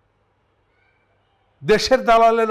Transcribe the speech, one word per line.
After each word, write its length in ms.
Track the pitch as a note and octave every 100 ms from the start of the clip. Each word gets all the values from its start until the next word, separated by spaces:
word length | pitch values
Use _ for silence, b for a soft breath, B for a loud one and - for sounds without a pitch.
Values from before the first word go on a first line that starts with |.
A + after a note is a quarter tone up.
| _ _ _ _ _ _ _ _ _ _ _ _ _ _ _ _
দেশের 380 | C#3 G#3+ - B3+ G#3
দালালের 400 | A3+ A3+ A3+ A3